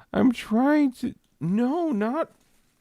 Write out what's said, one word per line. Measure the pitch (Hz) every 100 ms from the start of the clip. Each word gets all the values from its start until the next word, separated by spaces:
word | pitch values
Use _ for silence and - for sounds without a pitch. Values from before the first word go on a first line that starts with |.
| -
I'm | - 262
trying | 233 - 214 269 302 285
to, | - 247 - _ -
no, | 156 202 247 320 330
not | 220 214 285 - _ _ _ _ _